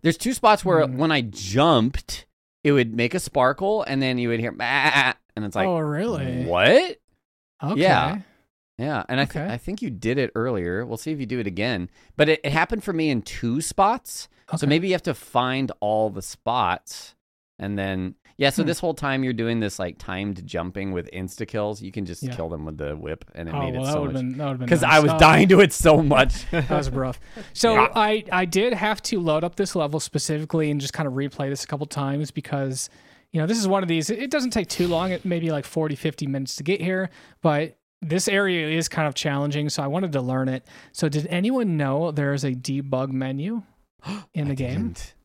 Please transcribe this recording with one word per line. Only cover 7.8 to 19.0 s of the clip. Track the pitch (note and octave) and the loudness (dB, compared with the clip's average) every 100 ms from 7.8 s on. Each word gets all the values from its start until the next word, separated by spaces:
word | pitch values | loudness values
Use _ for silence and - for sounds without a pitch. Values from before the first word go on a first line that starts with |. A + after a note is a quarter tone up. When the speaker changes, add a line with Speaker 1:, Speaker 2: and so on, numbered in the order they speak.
Speaker 1:
Yeah. | F3+ B2 D#2 G3+ - _ _ _ _ - | 4 4 2 -2 -10 _ _ _ _ -8
Yeah, | C3 C#3 - | -4 -4 -4
and | B2+ | -2
I | |
th-, | C#3 D#3+ | -2 -4
Speaker 2:
Okay. | E3 | -6
Speaker 1:
I | A#2+ | -6
think | - G3+ | -8 -8
you | A3 | -8
did | G#2 A2+ C3+ | -4 -2 0
it | B2+ | -2
earlier. | - A#2+ A2 F2 F#2 | -2 -2 -2 -2 -4
We'll | A#2+ A2+ | -6 -8
see | - | -6
if | D#3 | -6
you | B2 | -4
do | B2 | -4
it | G2+ | -4
again. | F2+ A2+ A2 F2+ _ _ - | -2 -2 -2 -6 _ _ 2
But | D3+ | 4
it, | D#3 | 4
it | C#3+ | 2
happened | D3+ F3 A3+ | 0 0 -2
for | G#3 | -4
me | E3+ D#3+ | -2 0
in | B2+ | 0
two | - - A#2+ B2+ | -4 -6 -4 -4
spots, | - - G3 B3 - - - _ _ | -4 2 2 2 -6 -14 -16 _ _
so | E3 | -4
Speaker 2:
Okay. | C#3+ | 2
Speaker 1:
maybe | D#3 F#3 | 2 2
you | |
have | F3+ | -2
to | - | -2
find | C3+ - B2 B2+ C3 C3 - | -6 -2 0 0 0 -4 -4
all | G#2 G#2+ A2 | -2 0 0
the | F#2+ | -4
spots, | F#2+ - - B2 F#2+ F2+ - - - _ _ _ _ _ | -12 -10 -4 0 0 0 -6 -18 -18 _ _ _ _ _
and | G2 G2+ | -6 -4
then, | G2 F#2+ F#2 - _ - | -2 -4 -6 -8 _ -2
yeah, | C3+ | 0
so | - | 0
Speaker 2:
Hmm. | D3 | -2
Speaker 1:
this | E3+ | -2
whole | F3 | -4
time | D3 | -4